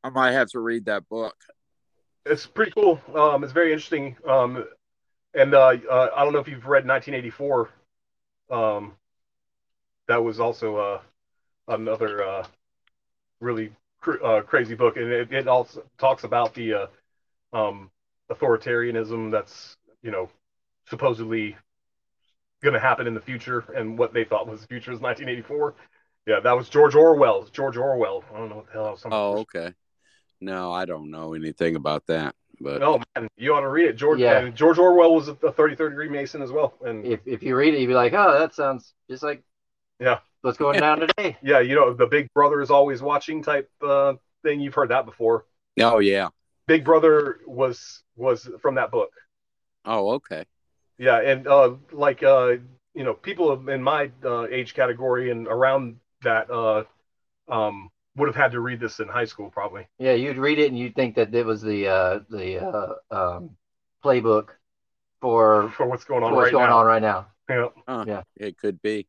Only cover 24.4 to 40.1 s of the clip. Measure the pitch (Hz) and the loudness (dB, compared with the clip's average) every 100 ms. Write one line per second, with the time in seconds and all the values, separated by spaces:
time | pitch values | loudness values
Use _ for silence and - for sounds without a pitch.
24.4 | 95 107 - 123 120 120 123 - 131 120 | -6 -14 -16 -16 -14 -10 -8 -8 -10 -12
25.4 | 113 147 147 - _ _ _ _ - 104 | -8 -6 -6 -6 _ _ _ _ -2 0
26.4 | 113 123 120 147 147 143 165 147 127 98 | 2 0 0 4 6 8 8 8 4 4
27.4 | - - 135 120 135 127 104 98 - 107 | -4 -6 -6 -4 -4 -2 -2 -4 -12 -16
28.4 | 110 107 107 110 107 98 113 107 101 104 | -14 -16 -16 -10 -10 -10 -6 -4 -2 -4
29.4 | 110 92 85 90 _ _ _ _ _ _ | -6 -10 -12 -14 _ _ _ _ _ _
30.4 | 95 95 90 90 92 80 76 80 80 80 | -12 -8 -6 -6 -6 -10 -12 -14 -12 -10
31.4 | 78 73 82 80 73 76 - 80 76 - | -10 -4 -4 -2 -4 -4 -4 -4 -4 -10
32.4 | _ _ 69 95 139 156 117 127 110 _ | _ _ -8 -2 0 0 -2 -10 -10 _
33.4 | 131 147 139 151 170 113 143 151 120 131 | -2 0 0 0 0 0 0 2 4 4
34.4 | 123 117 156 165 180 175 170 165 147 147 | 0 2 4 6 6 8 6 6 0 -4
35.4 | 147 - 156 135 156 143 151 143 135 156 | -2 2 0 0 -6 -6 -8 -8 -8 -10
36.4 | 131 143 147 _ 120 110 123 110 - 120 | -8 -4 -4 _ -10 -10 -6 -6 -6 -8
37.4 | - 127 151 147 123 127 120 196 196 143 | -4 2 2 2 2 2 2 4 4 4
38.4 | - - 139 127 _ _ _ 131 147 135 | 0 -2 -4 -4 _ _ _ -10 -8 -8
39.4 | _ _ _ _ _ _ 127 | _ _ _ _ _ _ -2